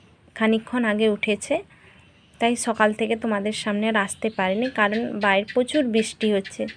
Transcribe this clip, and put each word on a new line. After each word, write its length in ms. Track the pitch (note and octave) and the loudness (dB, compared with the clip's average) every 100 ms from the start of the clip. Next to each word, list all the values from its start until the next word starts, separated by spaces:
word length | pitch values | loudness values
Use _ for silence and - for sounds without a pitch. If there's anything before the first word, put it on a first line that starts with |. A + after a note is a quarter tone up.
| - _ - | -18 _ -20
খানিকক্ষণ 500 | - A3 A3 - B3 | 0 2 2 0 -2
আগে 240 | A#3 G#3 A3 | 0 2 2
উঠেছে, 460 | G#3 - G#3 - D#4 - - - - - _ _ - | 2 -2 -4 -2 -4 -4 -20 -20 -20 -20 _ _ -2
তাই 160 | A#3 A#3+ | 0 0
সকাল 360 | B3 A3+ G#3+ | -2 2 2
থেকে 240 | G#3+ A3 A3+ | 2 -2 -2
তোমাদের 360 | A3+ G3+ G#3 | 0 -2 -2
সামনে 360 | G#3+ A3 G3+ A3 | -4 -2 0 0
আর 80 | A3 | 0
আসতে 320 | G3 - A3 | 0 -2 -4
পারিনি, 360 | G#3+ F#3 G3+ B3+ | -2 0 0 -2
কারণ 500 | B3 G3+ G#3+ A#3+ G#3 | 2 2 2 -4 0
বাইরে 260 | G3+ G3 G#3 | 2 2 2
প্রচুর 280 | B3 B3 D4+ | -2 0 0
বৃষ্টি 480 | B3 A3 A3 - A3 | 2 2 0 -2 0
হচ্ছে, 340 | G3 G3 - A3 | 0 -2 -8 -8